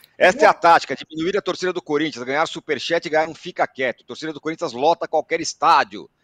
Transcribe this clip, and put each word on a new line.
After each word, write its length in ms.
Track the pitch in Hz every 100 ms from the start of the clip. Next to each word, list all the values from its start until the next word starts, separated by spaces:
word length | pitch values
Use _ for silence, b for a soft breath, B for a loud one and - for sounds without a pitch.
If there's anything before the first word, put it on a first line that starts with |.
| b b
"Esta 260 | 170 254
é 40 | 208
a 60 |
tática, 420 | - 175 160 - 135
diminuir 400 | 151 156 165 202
a 60 |
torcida 300 | 185 170 180
do 100 | 180
Corinthians, 420 | - 147 156 120
ganhar 220 | 123 143 165
superchat 600 | 170 - 135 - 165 165
e 40 |
ganhar 180 | 151 160
um 60 |
fica 320 | 151 180 - -
quieto. 380 | - 131 -
Torcida 280 | - 117 156
do 80 | 143
Corinthians 320 | 156 160 165
lota 340 | 117 147 170 -
qualquer 340 | - - 165
estádio", 720 | 156 - 156 151 117 98 73 _